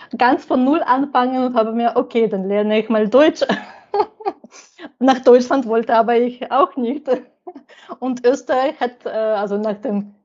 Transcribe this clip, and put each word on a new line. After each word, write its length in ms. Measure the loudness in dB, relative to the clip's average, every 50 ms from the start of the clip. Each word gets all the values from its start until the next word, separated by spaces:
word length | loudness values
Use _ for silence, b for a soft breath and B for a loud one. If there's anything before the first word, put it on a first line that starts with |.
| B B B 0
ganz 280 | 2 2 2 0 -2
von 180 | -2 0 0 2
Null 160 | 2 2 2 2
anfangen 600 | 0 0 0 0 0 0 0 0 0 0 -2 -2
und 120 | -2 0
habe 160 | 0 -2 0
mir, 220 | 0 -2 -2 0 0
okay, 320 | -2 -2 -2 0 0 0 0
dann 200 | 0 -2 -4 -2
lerne 320 | -2 0 0 0 0 0
ich 100 | 0 0
mal 180 | 0 0 0 2
Deutsch. 340 | 4 4 4 4 2 0
<laughs> 1600 | -2 -2 -2 -4 -6 -12 -20 -20 -14 _ -4 -4 -4 -4 _ -12 -10 -10 -10 _ -12 -20 -20 -20 -20 _ _ -20 -20 -18 _ -2
Nach 200 | 2 2 2 4
Deutschland 460 | 6 6 6 6 6 2 -2 -2 -2 0
wollte 280 | -2 -2 0 0 2
aber 220 | 2 2 2 2 2
ich 340 | 0 0 -4 -8 -8 -4
auch 240 | 0 0 0 0 0
nicht. 340 | -2 -4 -4 -4 -4 -4 -2 -4 -4 -4 -8 _ _ _ -20 -20 -20 -20 _ B B B B -14 B
Und 260 | -6 -6 -4 -2 0
Österreich 540 | 0 0 0 0 -2 -2 0 0 -2 -2 -4
hat, 260 | -6 -6 -6 -8 -10
äh, 40 | -8
also 480 | -6 -4 -2 -2 -2 -2 -2 -4 -4 -4
nach 200 | -4 -4 -6 -6
dem 320 | -6 -6 -4 -4 -6 -8 -12 _ _